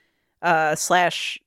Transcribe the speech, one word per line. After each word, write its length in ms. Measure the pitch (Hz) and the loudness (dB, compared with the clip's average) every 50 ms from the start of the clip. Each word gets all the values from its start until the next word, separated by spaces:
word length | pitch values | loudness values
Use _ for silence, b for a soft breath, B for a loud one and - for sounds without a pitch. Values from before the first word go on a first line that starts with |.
| _ _ _ _ _ _ _ _ | _ _ _ _ _ _ _ _
uh, 340 | - 170 170 160 156 151 156 | -2 0 2 2 2 0 -2
slash 640 | - - - 175 180 180 165 - - - - - - - | -2 0 0 2 2 2 2 0 -4 -8 -10 -10 -12 -16